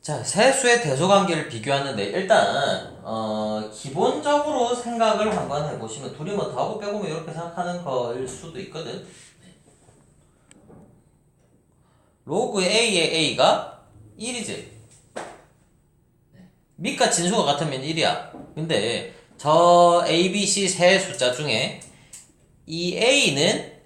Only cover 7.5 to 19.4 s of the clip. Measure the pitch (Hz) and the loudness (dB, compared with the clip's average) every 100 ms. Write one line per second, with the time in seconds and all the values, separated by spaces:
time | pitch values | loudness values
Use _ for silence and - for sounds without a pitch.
7.5 | 175 175 175 160 131 120 123 131 - - | -6 -6 -6 -4 -4 -4 -6 -8 -10 -14
8.5 | - - - - - - - - _ - | -14 -12 -12 -10 -12 -14 -20 -20 _ -20
9.5 | - _ _ _ _ _ _ _ _ _ | -20 _ _ _ _ _ _ _ _ _
10.5 | - _ - - _ _ _ _ _ _ | -20 _ -20 -20 _ _ _ _ _ _
11.5 | _ _ _ _ _ _ _ - 165 247 | _ _ _ _ _ _ _ -6 -2 -2
12.5 | 214 180 214 233 185 160 160 147 110 151 | 0 2 2 2 2 0 0 0 4 4
13.5 | - - - _ - - - 226 247 214 | 4 -2 -16 _ -20 -20 -14 -10 -8 -8
14.5 | 196 175 - - - _ - - - _ | -10 -12 -20 -20 -20 _ -16 -14 -18 _
15.5 | _ _ _ _ _ _ _ _ - - | _ _ _ _ _ _ _ _ -20 -20
16.5 | _ _ - 185 - 233 - 175 220 170 | _ _ -8 -6 2 2 2 0 2 2
17.5 | 143 156 131 139 160 117 78 - - - | 0 -2 -4 -4 0 0 0 -6 -18 -16
18.5 | - 160 131 107 107 78 - - - | -10 -2 0 0 -4 -8 -16 -20 -8